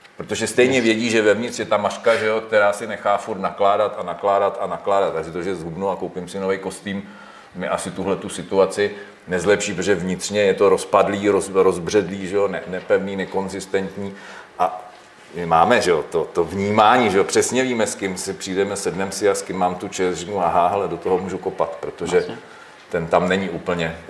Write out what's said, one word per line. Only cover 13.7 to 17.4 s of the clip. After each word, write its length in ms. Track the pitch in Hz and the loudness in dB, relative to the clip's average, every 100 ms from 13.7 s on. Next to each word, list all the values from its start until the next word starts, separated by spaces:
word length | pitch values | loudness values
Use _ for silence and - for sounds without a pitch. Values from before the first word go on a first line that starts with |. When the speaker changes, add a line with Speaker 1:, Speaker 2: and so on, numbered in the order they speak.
| 98 92 101 98 98 - - - - | -4 -4 -8 -10 -12 -16 -18 -12 -2
Speaker 1:
A 220 | 90 - - - - - - | -2 -2 -14 -20 -20 -20 -14
my 120 | 80 85 | -8 2
máme, 340 | 82 110 120 | 4 6 4
že 100 | 92 | 4
jo, 140 | 78 - | 2 0
to, 140 | 82 | -2
to 200 | 76 87 | -2 -2
vnímání, 640 | 82 98 101 107 104 127 110 | -2 -2 2 4 6 6 4
že 80 | 95 | 2
jo, 60 | |
přesně 380 | 87 110 | 2 2